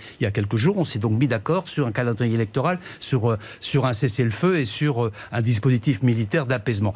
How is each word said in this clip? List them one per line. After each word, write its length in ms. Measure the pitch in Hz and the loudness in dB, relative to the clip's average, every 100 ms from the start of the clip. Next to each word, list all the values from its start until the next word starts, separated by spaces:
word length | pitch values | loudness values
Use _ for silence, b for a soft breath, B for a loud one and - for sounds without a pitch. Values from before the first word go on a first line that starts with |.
| B B | B B
il 40 | |
y 20 | 107 | -2
a 40 | |
quelques 260 | 101 104 113 | 0 0 2
jours, 200 | 143 208 | 2 2
on 80 | |
s'est 140 | 156 110 | 0 0
donc 200 | 110 107 | 0 2
mis 80 | 139 | 2
d'accord 420 | 117 104 175 - | 0 0 -2 -2
sur 180 | - 127 | -2 -2
un 60 | |
calendrier 420 | 110 120 110 120 | 0 0 0 0
électoral, 440 | 113 107 135 139 180 B B | 2 0 0 0 -2 B B
sur, 300 | - 131 117 | -2 0 2
euh, 80 | 110 B B | 0 B B
sur 260 | - 143 127 | -2 0 2
un 80 | |
cessez-le-feu 640 | 117 135 - 120 107 180 180 | 0 0 2 0 2 2 2
et 80 | 120 | 0
sur, 400 | - 147 120 117 | 0 0 0 -2
euh, 60 | 104 B | -4 B
un 80 | 113 | -2
dispositif 600 | 113 113 131 123 151 131 | 0 2 4 2 2 2
militaire 420 | 131 113 107 170 | 2 2 0 0
d'apaisement. 480 | 123 107 113 104 104 | 0 -2 -2 0 0